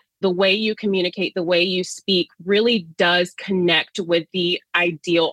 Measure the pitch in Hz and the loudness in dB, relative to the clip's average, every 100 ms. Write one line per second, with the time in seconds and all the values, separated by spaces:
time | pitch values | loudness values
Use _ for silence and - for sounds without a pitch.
0 | _ _ 190 180 196 208 220 214 214 190 | _ _ -2 2 2 2 0 -2 -2 0
1 | 175 196 180 190 170 175 185 185 185 - | -2 -2 -4 -2 0 0 0 -2 -4 -6
2 | - 185 - - 175 202 233 226 165 - | -2 0 -2 -6 0 2 2 0 -2 0
3 | 175 175 180 - - 190 175 160 - - | 2 2 0 -6 -4 0 2 2 -2 -6
4 | 170 170 160 185 175 175 - 175 175 160 | -2 -2 -2 -4 -2 -4 -4 -2 -2 -2
5 | 175 170 160 | 0 0 0